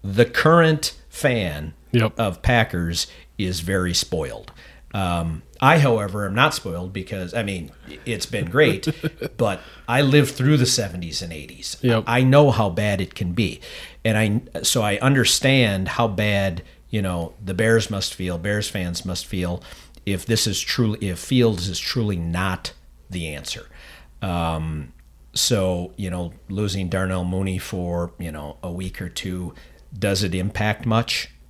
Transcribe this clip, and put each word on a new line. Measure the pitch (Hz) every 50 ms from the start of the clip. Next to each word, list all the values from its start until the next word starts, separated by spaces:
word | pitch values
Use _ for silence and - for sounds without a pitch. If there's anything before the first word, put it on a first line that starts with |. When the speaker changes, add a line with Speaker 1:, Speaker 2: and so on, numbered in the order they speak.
| -
Speaker 1:
the | 98 95 107 117
current | - - - - 156 165 170 165 160 156 151 - - - - - -
fan | - - - 139 123 113 95 85 73 76 76 80 - - - - -
Speaker 2:
Yep. | 120 113 110 - -
Speaker 1:
of | 113 101 87 -
Packers | - - 123 117 110 - - 87 85 85 85 82 - - - - - - _
is | - 98 90 90 80
very | 82 90 95 95 90 90 85
spoiled. | - - - - - 76 127 - - - - - - - - - - - - -
Um, | 101 95 90 87 85 82 82 80 78 - - - -
I, | 131 135 165 160
however, | 143 135 113 107 101 95 95 104 104
am | 95 98
not | 117 139 151 -
spoiled | - - 95 82 87 90 92 98
because, | 98 92 - 104 95 90 87 -
I | 117
mean, | 110 101 95 90 80 69 - - - - 73 - -
it's | 120 113 95 -
been | - - 104 98
great, | 87 92 139 151 123 - - - 156 151 - - 156 -
Speaker 2:
<laughs> | - 135 - -
Speaker 1:
but | - 120 104 95 90 - - - - -
I | - 120 135
lived | 143 135 139 147 135 - -
through | - 127 143 151
the | 143 123
seventies | 120 - - 104 95 85 90 87 82 78 -
and | 95 82
eighties. | 82 76 71 65 65 - - - - -
Speaker 2:
Yep. | - 123 117 110 107
Speaker 1:
I | 113 117 123 131
know | 131 135 143 147 139
how | 120 - 110 98
bad | 85 92 104 104 101 92
it | 95 - -
can | - 104 87 87
be. | 101 110 82 - - - - - - - - - - -
And | 113 110 107 110 104 104 110 - - -
I, | - -
so | - - 127
I | 107 104 101
understand | 104 127 135 139 135 113 95 - - - 131 135 131 123 107 98 95 92
how | 87 - - 120 107
bad, | 98 87 104 104 101 101 98 98 85 87 - - - - - -
you | - 107
know, | 101 92 90 87 82 80 - - 110
the | 95 95
Bears | 90 110 113 113 113 107 -
must | 107 98 - - -
feel, | - 92 90 87
Bears | 82 85 104 104 104 104 -
fans | - 104 90 87 85 - -
must | 92 87 - -
feel | - - 92 90 87 87 85 - - - - - - - - -
if | 101 98 - -
this | - 113 107 -
is | 110 95 -
truly, | - - - - 120 107 104 - 104
if | 98 87 -
Fields | - - 135 123 120 113 107 87 87 98
is | 87 -
truly | - - - 127 113 104 98
not | 85 82 82 82 90 95 95 92 - - - - - - - - - - -
the | 90 90 82 78 73
answer. | 71 71 - - - - - - - - - - - - - - -
Um, | - 95 87 85 82 82 80 80 80 80 78 76 69 - - - - - - - - - -
so, | - - - 123 104 95 92 90 87 87 92 -
you | - 101 92
know, | 90 90 87 82 - - - -
losing | 95 101 107 101 92 95 95 87
Darnell | 90 92 95 92 92 92 90
Mooney | 90 92 95 98 95 92
for, | 95 - - - 92 90 87 87 87 85 85 - -
you | 87 82
know, | 76 76 73 73 - -
a | - 90
week | 85 90 95 92 - -
or | 95 87
two, | - - - 95 90 90 90 82 - - - - - - - - -
does | 98 101 101 98 90 104
it | 90 87
impact | 92 92 101 - - 107 107 104 - -
much? | 120 110 113 117 - - - - - - - -